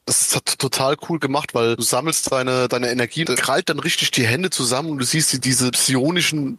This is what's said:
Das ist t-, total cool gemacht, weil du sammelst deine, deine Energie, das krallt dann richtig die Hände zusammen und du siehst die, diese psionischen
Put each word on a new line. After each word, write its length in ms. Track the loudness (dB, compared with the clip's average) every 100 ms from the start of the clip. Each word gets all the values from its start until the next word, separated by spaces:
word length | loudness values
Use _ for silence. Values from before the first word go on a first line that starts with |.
| -2
Das 160 | 0
ist 240 | 0 0 -2
t-, 100 | -2
total 380 | -2 0 0 0 -2
cool 100 | -2
gemacht, 340 | 0 0 0
weil 220 | 0 2 2
du 80 |
sammelst 480 | 0 0 0 -2 0
deine, 360 | 0 2 2 2
deine 200 | 0 0
Energie, 360 | 0 0 -2 -2
das 100 | 0
krallt 340 | 0 0 0
dann 80 | -2
richtig 320 | -2 -2 0
die 140 | 0 2
Hände 240 | 0 -2
zusammen 400 | -2 0 0 -2
und 80 | -4
du 80 | -2
siehst 280 | 0 0
die, 60 | 0
diese 300 | 0 2 2
psionischen 880 | 2 2 2 2 2 0 0 -4